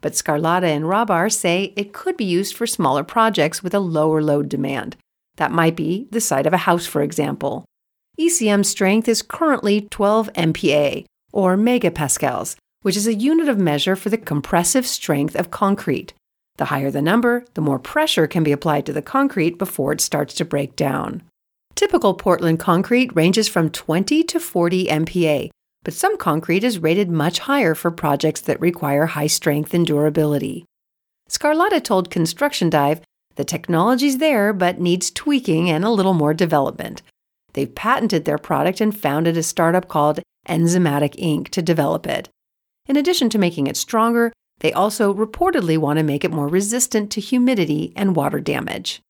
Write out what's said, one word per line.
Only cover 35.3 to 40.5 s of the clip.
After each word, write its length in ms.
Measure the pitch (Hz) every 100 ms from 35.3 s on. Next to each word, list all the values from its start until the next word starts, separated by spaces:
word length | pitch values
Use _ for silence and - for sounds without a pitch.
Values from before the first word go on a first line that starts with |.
| 285 247 160 175
and 120 | 156
a 80 | 202
little 220 | 226 190
more 220 | 175 147
development." 640 | 156 175 156 139 - - - - _ _ _ _
They've 200 | - 139
patented 520 | - 220 254 226 170 151
their 100 | 147
product 460 | - 143 156 190
and 120 | 220
founded 440 | 208 147 143 165 165
a 40 |
startup 460 | 156 - 165 180 180
called 320 | 160 147 151 - _
Enzymatic 680 | -